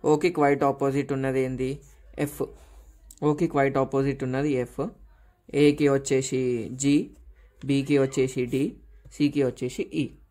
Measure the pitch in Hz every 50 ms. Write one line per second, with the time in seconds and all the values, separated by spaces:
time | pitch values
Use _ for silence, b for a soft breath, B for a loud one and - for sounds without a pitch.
0 | - 151 151 151 185 180 175 156 147 143 143 131 143 139 139 143 139 139 135 143
1 | 139 139 143 135 135 135 131 131 131 131 131 127 131 127 139 143 b b b b
2 | b b b - 147 147 - - - - - b b b b b b b b b
3 | b - - - 151 151 147 147 175 160 - 143 139 135 135 135 135 135 - 135
4 | 135 139 135 135 135 127 127 135 143 151 135 123 123 120 - - 147 233 - -
5 | - - _ _ _ _ _ _ _ - - 139 147 147 147 151 147 143 139 135
6 | 139 - 139 131 131 - 131 127 131 123 123 117 107 - 127 127 139 139 143 151
7 | 247 - - - - - - _ - - _ _ - 135 143 139 135 139 147 139
8 | 135 135 - 147 131 131 - 135 123 120 123 131 139 214 - - - - - -
9 | _ - - - 147 143 139 147 135 123 120 - 127 123 - - 202 - - 160
10 | 139 - - - - _